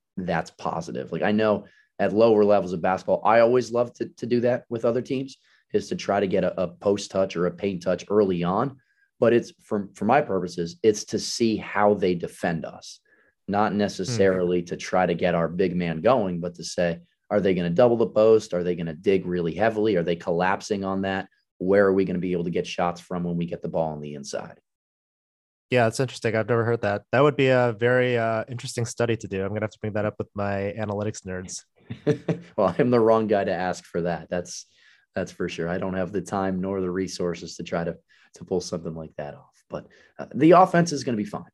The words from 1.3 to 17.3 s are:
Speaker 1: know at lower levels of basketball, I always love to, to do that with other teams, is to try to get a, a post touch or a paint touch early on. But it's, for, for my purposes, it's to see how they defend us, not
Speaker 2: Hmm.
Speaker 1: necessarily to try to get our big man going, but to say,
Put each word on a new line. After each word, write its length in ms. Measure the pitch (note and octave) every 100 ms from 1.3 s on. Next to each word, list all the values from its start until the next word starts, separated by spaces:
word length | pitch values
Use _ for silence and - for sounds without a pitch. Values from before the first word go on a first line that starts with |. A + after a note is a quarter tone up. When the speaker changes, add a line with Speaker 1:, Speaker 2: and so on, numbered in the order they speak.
Speaker 1:
know 320 | G#2+ A2 G#2 - _ _ -
at 140 | G2
lower 320 | G2+ A#2 G#2+
levels 300 | G2+ G2+ F2+
of 80 | F2+
basketball, 400 | F#2 F#2 - F#2
I 160 | G2+ A#2
always 320 | A#2 B2+ A2+
love 220 | A#2 A#2+
to, 160 | - A2 -
to 80 | A#2+
do 140 | A#2+
that 240 | A#2+ B2 -
with 160 | A#2
other 160 | A#2+ A#2+
teams, 380 | - C3 C3+ - _ _ _
is 160 | G2+ -
to 80 | F#2
try 240 | - G2+
to 60 | G2
get 180 | F#2
a, 160 | F2+ -
a 80 | F2
post 420 | - G2+ G2+ -
touch 240 | G2 F#2+
or 120 | E2+ F2
a 40 |
paint 320 | - G2+ F#2
touch 220 | F#2 F2+ -
early 340 | G#2 G2 F2
on. 320 | E2+ G2+ C3+ - _ _ _ -
But 140 | A#2
it's, 180 | A#2 - -
for, 260 | - G#2+ G2
for 100 | -
my 160 | G#2 C#3
purposes, 560 | - F#2+ F2 F2 E2+ F2
it's 220 | A2 G#2+ -
to 120 | G#2+
see 380 | - - A#2 G#2+
how 380 | - G2 G#2
they 200 | G2+ F#2
defend 520 | F2 E2+ - F#2+ E2 C2
us, 340 | - - - _ _ _ _ -
not 240 | G2+ G#2
Speaker 2:
Hmm. 60 | G2+
Speaker 1:
necessarily 840 | G2+ - F#2+ A2+ G2 F#2 F2+ F2+
to 120 | E2+ -
try 300 | - F#2 F2+
to 80 |
get 200 | E2+ F2
our 140 | E2+ E2
big 260 | F2 F#2+
man 280 | F2 E2+ D#2+
going, 360 | G#2+ C3 F#2+ F2
but 180 | F2 E2+
to 80 |
say, 360 | E2+ - F2 E2+ - _ -